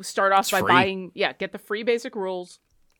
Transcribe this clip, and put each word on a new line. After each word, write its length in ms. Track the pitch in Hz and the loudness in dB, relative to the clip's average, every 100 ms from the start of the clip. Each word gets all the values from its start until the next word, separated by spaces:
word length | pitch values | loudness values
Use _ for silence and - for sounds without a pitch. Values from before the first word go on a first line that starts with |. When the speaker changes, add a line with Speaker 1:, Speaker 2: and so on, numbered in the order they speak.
Speaker 1:
start 300 | 190 - 196 | -8 0 4
off 120 | 196 190 | 4 4
Speaker 2:
It's 60 | |
Speaker 1:
by 100 | 196 | 0
Speaker 2:
free. 120 | 190 | 4
Speaker 1:
buying, 380 | 175 190 190 180 | 4 4 -2 -10
yeah, 200 | 170 175 | -4 -4
get 180 | - 190 | -4 -10
the 80 | 208 | -10
free 240 | - 208 | -8 -4
basic 320 | 233 233 262 226 | -2 -2 -2 -6
rules. 440 | 190 185 180 - _ _ _ _ | -6 -6 -10 -18 _ _ _ _